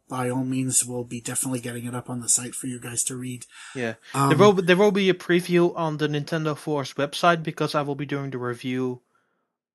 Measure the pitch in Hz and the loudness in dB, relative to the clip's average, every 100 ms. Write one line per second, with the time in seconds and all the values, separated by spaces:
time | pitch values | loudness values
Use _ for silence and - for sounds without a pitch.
0 | _ 131 123 127 131 131 131 127 123 123 | _ -4 -2 -2 -2 -2 0 0 0 -4
1 | 120 123 117 127 139 127 120 120 120 123 | -6 -8 -6 -4 -2 -4 -4 -8 -6 -8
2 | - 127 113 - 123 - 135 123 123 117 | -6 -6 0 0 -2 -8 -8 -8 -8 -6
3 | - 127 127 123 - - - 135 117 110 | -4 -6 -8 -10 -14 -20 -12 -6 -4 -6
4 | - 143 139 156 202 190 175 180 214 202 | -6 0 4 8 8 8 4 6 6 4
5 | 190 180 - 175 175 175 175 - 160 151 | 2 2 2 0 4 4 4 2 -4 0
6 | 151 147 143 165 156 147 - 147 131 - | -2 -2 -2 -2 -2 -4 -2 -2 -2 -4
7 | - - 175 170 160 151 151 151 143 139 | -4 2 4 4 0 -2 0 0 -2 -4
8 | 143 139 139 131 123 117 127 127 127 127 | -4 -4 -4 -4 -4 -4 -4 -2 -2 -4
9 | _ _ _ _ _ _ _ | _ _ _ _ _ _ _